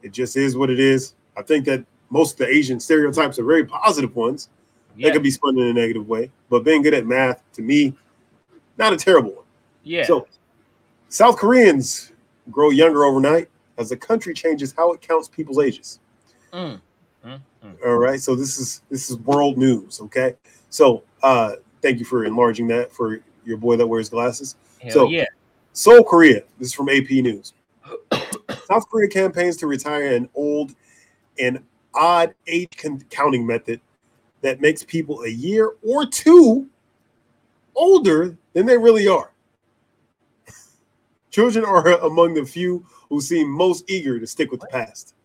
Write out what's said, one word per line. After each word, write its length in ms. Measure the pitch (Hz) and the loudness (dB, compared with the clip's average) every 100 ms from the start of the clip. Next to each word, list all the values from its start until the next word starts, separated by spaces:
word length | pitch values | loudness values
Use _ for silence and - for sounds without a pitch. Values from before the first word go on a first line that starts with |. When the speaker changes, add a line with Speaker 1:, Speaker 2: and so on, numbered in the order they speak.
Speaker 1:
It 100 | 113 | -16
just 240 | 101 127 135 | -10 -6 -2
is 200 | 139 127 | -4 -2
what 140 | 135 | -4
it 100 | 127 | 0
is. 340 | 135 135 131 _ _ - | 2 0 -4 _ _ -20
I 60 | |
think 220 | - 156 135 | -2 -2 -2
that 180 | 131 - _ _ | -6 -8 _ _
most 220 | 135 151 | -2 -2
of 60 | - | -2
the 100 | 123 | 0
Asian 320 | 143 135 123 | 0 0 -6
stereotypes 580 | - 156 147 143 143 131 | 0 0 2 -2 -4 -4
are 60 | |
very 200 | 117 160 | 0 0
positive 520 | 139 - - 151 127 117 | 0 -2 -2 0 -4 -4
ones. 320 | 113 147 - _ _ _ _ 107 | -6 -6 -14 _ _ _ _ -2
They 100 | 147 | 0
Speaker 2:
Yeah. 60 | |
Speaker 1:
could 100 | 147 | 0
be 80 | 139 | -2
spun 280 | 135 139 131 | -2 -2 0
in 100 | 123 | 0
a 40 | |
negative 360 | 120 113 113 104 | 0 -2 -6 -8
way, 220 | 110 127 _ _ | -8 -8 _ _
but 140 | 123 | -2
being 180 | 120 156 | 2 2
good 100 | 147 | 2
at 140 | 143 113 | 0 -2
math, 360 | 127 131 123 _ | -2 -2 -4 _
to 100 | - | -12
me, 320 | 113 147 139 135 _ _ _ _ _ _ _ - | -2 0 0 -4 _ _ _ _ _ _ _ -2
not 140 | 220 | -2
a 40 | 170 | 0
terrible 340 | - 170 113 | 4 4 2
one. 140 | - _ _ _ _ | -10 _ _ _ _
Speaker 2:
Yeah. 200 | 151 170 | -10 -6
Speaker 1:
So, 220 | 160 165 - _ _ _ _ _ _ _ _ | 0 0 -2 _ _ _ _ _ _ _ _
South 280 | - 226 233 | 2 2 4
Koreans 760 | 202 254 220 143 131 - - _ _ _ - | 2 4 4 4 -4 -10 -16 _ _ _ -12
grow 200 | 117 151 | 0 2
younger 340 | 139 165 147 | 4 4 4
overnight 440 | 143 135 135 165 160 _ _ - | 2 2 0 0 -2 _ _ -14
as 120 | 110 | -12
the 60 | 123 | -12
country 380 | - 226 185 | -6 -6 -4
changes 400 | 160 165 151 139 - | -6 -4 -4 -6 -2
how 160 | 170 | -2
it 80 | 170 | -2
counts 280 | - 160 - | -4 -4 -4
people's 300 | - 147 135 | -14 -6 -2
ages. 420 | 139 - - - _ _ _ _ _ | -2 -4 -18 -20 _ _ _ _ _
Speaker 2:
Mm. 280 | 175 170 101 _ _ _ _ | -14 -12 -14 _ _ _ _
Mm, 160 | 120 135 135 _ | -20 -20 _ _
mm. 220 | 107 87 123 | -20 -10 -4
Speaker 1:
All 100 | 120 | 0
right. 240 | 127 135 | 0 -2
So 140 | 135 | -4
this 240 | 127 135 - | -4 -4 -10
is, 240 | 127 - _ | -12 -14 _
this 200 | 135 - | -14 -12
is 80 | 117 | -12
world 380 | 113 143 143 127 | -2 0 0 0
news. 440 | 131 117 - - | 0 0 -4 -20
Okay. 340 | 104 131 127 123 _ _ _ | -10 -4 -4 -6 _ _ _
So, 360 | - 143 113 _ _ | 2 4 4 _ _
uh, 340 | 135 123 110 101 _ _ | 0 2 0 -6 _ _
thank 180 | 139 120 | -4 -4
you 60 | |
for 200 | 117 123 | -4 -4
enlarging 420 | 107 113 120 113 117 | -4 0 0 0 -4
that 240 | 117 123 | -4 -6
for 280 | - 113 110 _ _ | -6 -8 -8 _ _
your 120 | 113 107 | -14 -6
boy 200 | 117 117 | -2 0
that 100 | 117 | 0
wears 220 | 113 110 | -2 -6
glasses. 480 | 117 120 117 135 - _ _ | -6 -6 -8 -16 -20 _ _
Speaker 2:
Hell 100 | 120 | 0
Speaker 1:
So, 180 | 143 135 | 2 4
Speaker 2:
yeah. 180 | 165 135 _ _ _ _ | 2 -6 _ _ _ _
Speaker 1:
Seoul, 320 | - 208 240 | 0 8 8
Korea. 380 | 226 170 160 110 - _ | 10 6 6 4 -2 _
This 100 | 127 | -12
is 60 | |
from 160 | - 139 | -6 -2
A 100 | 139 | -2
P 220 | 135 131 | 0 -2
News. 320 | 123 101 - _ _ _ - | -2 -6 -14 _ _ _ -20
Speaker 2:
<coughs> 260 | - _ - - - - - - | -20 _ -8 -8 -14 -14 -18 -2
Speaker 1:
South 220 | 208 - | -2 -2
Korea 180 | 226 202 | -2 -2
campaigns 480 | 196 190 175 175 170 | 0 -2 -2 -4 -4
to 80 | 156 | -6
retire 480 | 135 147 147 143 | -6 -6 -6 -2
an 140 | 120 123 | -4 -4
old 400 | - 147 147 139 _ _ _ _ _ _ - | -6 -4 -4 -6 _ _ _ _ _ _ -6
and 240 | 127 127 _ _ _ | -6 -6 _ _ _
odd 400 | - 165 170 165 - - | -2 2 2 0 -4 -8
age 220 | 170 175 - | -6 -6 -12
con-, 260 | 151 139 139 | -12 -12 _
counting 360 | - 147 127 117 | -4 -2 -2 -4
method 340 | 117 - 117 _ _ _ _ _ _ | -6 -8 -12 _ _ _ _ _ _
that 180 | 135 131 | -6 0
makes 220 | 151 156 | -2 -2
people 400 | - 165 151 143 | -8 -10 -8 -10
a 60 | 117 | -10
year 460 | 113 156 214 220 - | -8 -4 0 -2 -4
or 220 | 214 277 | -4 -4
two 640 | 285 - 302 349 285 240 269 _ _ _ _ _ _ _ _ _ _ | -4 -2 8 8 8 2 -4 _ _ _ _ _ _ _ _ _ _
older 640 | - 339 381 214 156 180 170 _ | 0 4 6 4 2 0 -8 _
than 140 | 170 226 | -2 2
they 100 | 240 | 4
really 320 | 233 220 202 | 6 4 4
are. 240 | 175 - _ _ _ _ _ _ _ _ _ _ _ _ - _ _ _ _ _ _ _ | 0 -2 _ _ _ _ _ _ _ _ _ _ _ _ -20 _ _ _ _ _ _ _
Children 340 | - 240 220 | 0 2 0
are 300 | 214 185 160 175 | 2 2 4 2
among 340 | 165 160 170 | 2 2 2
the 100 | 160 | 0
few 400 | 131 165 180 180 - _ _ | -6 -6 -6 -6 -10 _ _
who 120 | 147 | -8
seem 280 | 139 170 147 | -4 -2 -2
most 360 | 143 185 175 - | 0 -2 -2 -6
eager 320 | 190 143 117 | -8 -6 -8
to 60 | 117 | -10
stick 240 | - 143 | -8 -8
with 100 | 127 | -8
the 60 | - | -12
past. 480 | 127 113 - - _ | -12 -12 -16 -20 _